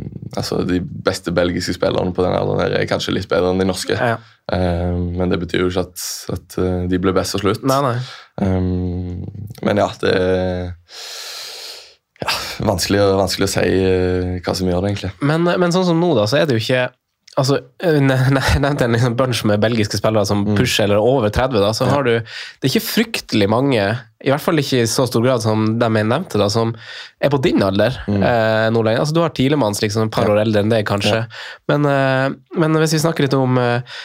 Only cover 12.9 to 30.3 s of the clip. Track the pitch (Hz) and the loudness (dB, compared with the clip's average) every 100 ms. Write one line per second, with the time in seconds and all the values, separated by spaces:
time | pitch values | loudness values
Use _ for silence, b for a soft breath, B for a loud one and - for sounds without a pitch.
12.9 | 101 101 95 95 - 98 - 87 92 95 | 2 4 2 0 0 -2 0 0 2 2
13.9 | 92 90 90 90 90 95 92 92 90 101 | 2 2 0 -2 -4 -4 -2 0 0 0
14.9 | 101 92 - 143 160 175 175 175 180 180 | -2 -6 -4 -2 0 2 2 2 2 2
15.9 | 165 175 120 104 143 165 113 107 127 127 | 2 2 2 2 2 2 0 0 0 -2
16.9 | _ _ _ - - 135 131 - - 175 | _ _ _ -8 -2 0 0 -2 -4 2
17.9 | 147 135 131 131 135 - 147 139 143 120 | 4 4 4 2 2 2 2 2 2 2
18.9 | 113 123 117 127 113 110 104 110 117 101 | 2 2 0 0 0 0 2 2 2 0
19.9 | 101 110 110 98 104 104 104 127 - 107 | 0 0 2 2 0 0 2 2 2 2
20.9 | 104 117 135 104 110 127 110 101 110 131 | 4 4 2 2 0 0 2 2 2 0
21.9 | 143 127 117 110 - - - 135 220 - | 2 2 0 -2 -12 -16 -4 0 0 0
22.9 | - 240 - - 117 101 117 139 117 98 | -2 -2 -4 -2 0 2 2 2 2 0
23.9 | 120 - _ 143 147 - 160 135 131 113 | -2 -8 _ -2 0 0 0 2 2 2
24.9 | - 120 117 123 123 110 110 110 113 113 | 2 0 2 2 2 2 2 2 2 2
25.9 | 110 107 135 185 104 101 113 117 113 B | 2 2 0 -2 0 2 2 -2 -4 B
26.9 | B B B 139 143 170 311 98 98 110 | B B B 0 2 2 2 2 2 0
27.9 | - - - 131 120 110 110 110 117 110 | 0 -2 0 2 2 2 2 2 2 2
28.9 | 120 151 165 165 - 131 147 107 101 107 | 0 0 0 0 0 0 2 0 0 -2
29.9 | 107 110 123 110 | 0 -2 0 2